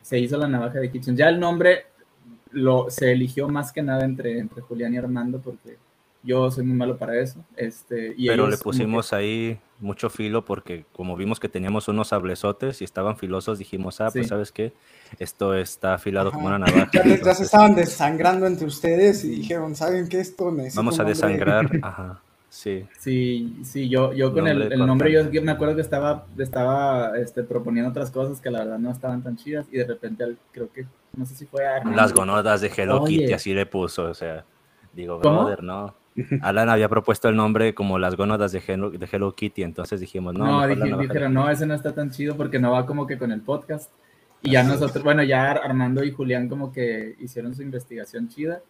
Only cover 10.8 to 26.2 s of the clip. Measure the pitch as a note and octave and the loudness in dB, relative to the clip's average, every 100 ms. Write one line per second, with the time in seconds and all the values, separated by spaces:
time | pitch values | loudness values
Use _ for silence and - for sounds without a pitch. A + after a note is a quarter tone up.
10.8 | - - F2+ F2+ G2 A2+ G#2 F#2+ F#2+ G#2+ | -14 -10 -8 -4 -4 -4 -4 -4 -2 -2
11.8 | G#2+ G#2+ G#2+ G#2 F#2 F2+ G2+ G2+ C3+ B2+ | -2 -2 0 -2 -2 -2 -4 -2 -6 -6
12.8 | F#2 - G2 G2+ F#2+ F#2 F2+ G#2 F#2+ F#2+ | -10 -4 -4 -4 -6 -4 -4 -6 -8 -8
13.8 | F#2 - A2 B2+ A#2 G#2 G2+ - A2+ _ | -8 -4 -4 -2 -2 -4 -4 -6 -8 _
14.8 | _ - - - F2+ - G2 F#2+ F#2 - | _ -20 -20 -12 -12 -2 0 0 -2 -4
15.8 | F#2+ F#2+ G2+ F#2+ F#2+ - F#2+ G2+ F2+ C4+ | -2 0 -2 0 -2 -2 -2 0 4 4
16.8 | - - - F#3+ F3+ F3+ F#3 G#3 G#3 F3+ | 6 6 6 6 4 2 6 10 10 8
17.8 | E3 - D3 D#3+ F3 F#3+ F#3+ F3+ D3+ C#3 | 2 2 0 4 2 4 2 0 -4 -2
18.8 | E3+ E3+ G3+ G3+ D#3 D3+ - E3+ D#3+ D3 | 0 6 6 4 -2 -6 -4 -4 -4 -2
19.8 | D#3+ F#3 E3+ F#3 F#3 - F3+ D#3 C3 G2+ | 0 0 0 -4 -4 -4 -2 -2 -4 -2
20.8 | A#2 D#3+ G#2+ G#2 G#2 G2+ G2 G#2 C3+ D#3+ | 0 2 0 2 0 2 2 4 2 0
21.8 | F#2+ F#2 F#2 F2+ _ _ _ - G#2 F#2+ | -4 -10 -12 -12 _ _ _ -10 -6 -6
22.8 | G2+ - C3+ B2+ B2 A#2+ A#2 - C3 C#3 | -8 -12 -4 -2 0 -2 -6 -10 -10 -6
23.8 | B2+ B2+ C3 C3 C3 D#3 D#3+ C#3+ G#2+ C3 | 0 2 2 2 2 2 2 2 2 2
24.8 | B2+ C3 D3+ D#3 D3+ D3+ D#3 D3+ D3+ D#3 | 4 4 6 6 4 0 0 0 0 0
25.8 | D#3 C#3+ D3 D3 | 0 0 0 -2